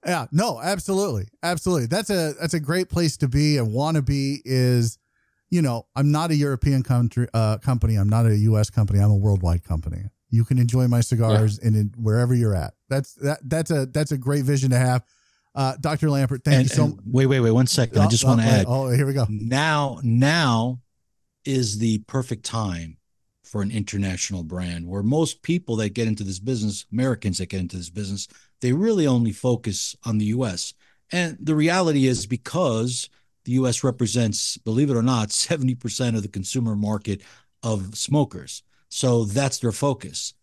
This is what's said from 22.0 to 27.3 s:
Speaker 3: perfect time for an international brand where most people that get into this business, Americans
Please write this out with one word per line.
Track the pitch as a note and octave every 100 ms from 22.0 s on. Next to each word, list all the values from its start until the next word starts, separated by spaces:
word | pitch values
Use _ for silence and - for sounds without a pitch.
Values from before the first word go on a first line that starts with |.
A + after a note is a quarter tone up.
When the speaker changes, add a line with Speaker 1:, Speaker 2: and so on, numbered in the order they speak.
| G#2+
Speaker 3:
perfect | C3+ B2 A2 -
time | A2+ G#2+ E2+ E2 D#2+ _ _ _ _
for | _ G#2+
an | G2
international | A2 G2 G2+ G2 F#2 - F#2+
brand | D#2+ F2+ F2+ E2+ E2+
where | G2
most | G#2 D3 D#3+ -
people | - F3 F3 A2
that | G#2+ G#2
get | A2+
into | G#2+
this | G2 F#2
business, | G#2 B2+ G#2+ F#2 -
Americans | A2 C3 A#2 G#2